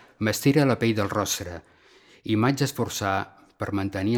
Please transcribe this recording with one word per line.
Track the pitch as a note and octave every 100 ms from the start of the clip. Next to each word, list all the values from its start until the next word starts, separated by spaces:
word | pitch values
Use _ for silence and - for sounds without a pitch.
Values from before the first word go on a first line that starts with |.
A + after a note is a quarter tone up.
| - - A2
m'estira | G#2 C#3 C#3+ C#3
la | A#2+
pell | A#2 G#2+
del | G2
rostre | G#2 F#2+ - F#2 E2+ - _ _ - _ - -
i |
m'haig | G#2+ A#2+ C3+
d'esforçar | C#3 - A2 - G2+ G2 - - - -
per | G2 G2+
mantenir | F#2+ G2 G2